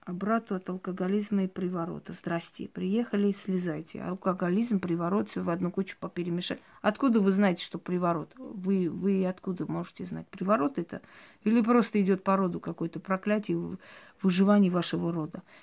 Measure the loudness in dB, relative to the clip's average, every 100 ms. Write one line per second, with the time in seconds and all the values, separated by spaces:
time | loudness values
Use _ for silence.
0 | -10 -4 0 0 0 -6 -6 -8 -6 -4
1 | 0 0 0 0 0 -2 -4 -2 -6 -8
2 | -12 -10 -4 -4 -6 -12 -12 -6 -2 0
3 | 0 0 0 0 -2 -2 -2 -4 -8 -10
4 | -8 -4 -2 0 0 0 2 0 0 -2
5 | 0 0 -2 -4 -2 -2 -2 -2 -4 -6
6 | -10 -6 -4 -4 -4 -8 -12 -6 -2 2
7 | 4 4 4 6 4 2 -4 -10 -2 0
8 | 0 0 -4 -12 -14 -6 0 2 2 0
9 | 0 2 0 -2 -6 -4 -4 -4 -6 -10
10 | -10 -10 -10 -4 0 2 2 -2 -6 -8
11 | -14 -20 -20 _ 2 4 6 4 4 2
12 | 2 2 2 2 2 -2 -6 -6 -6 -6
13 | -4 -4 0 -2 0 -4 -4 -10 -16 -20
14 | -20 _ 0 4 6 6 6 2 0 -2
15 | -2 -2 -6 -8 -16 -20